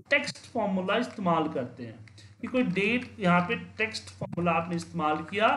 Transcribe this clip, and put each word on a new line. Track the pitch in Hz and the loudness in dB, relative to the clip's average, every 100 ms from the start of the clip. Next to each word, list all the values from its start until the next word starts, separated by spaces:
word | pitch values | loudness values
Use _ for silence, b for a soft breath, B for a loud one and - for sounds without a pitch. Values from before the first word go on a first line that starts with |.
| - | 0
text | 285 285 - | 0 0 -8
formula | - 247 202 185 185 220 | -8 -4 0 0 0 0
इस्तेमाल | 247 - 185 165 151 | -2 -2 2 2 2
करते | 147 123 - 117 | -2 -6 -8 -14
हैं | 110 - B B - | -14 -18 B B -12
कि | 226 | -2
कोई | 254 | 0
date, | 214 190 208 240 - - | 2 2 2 0 -2 0
यहाँ | 180 175 | 4 4
पे | 175 233 | 4 -2
text | - - 220 - - | -6 -4 -4 -4 -12
formula | - - - 175 | -10 -8 -2 2
आपने | 165 170 170 | 2 0 -4
इस्तेमाल | - 170 151 160 | -4 -2 0 0
किया | 165 202 226 | -2 2 2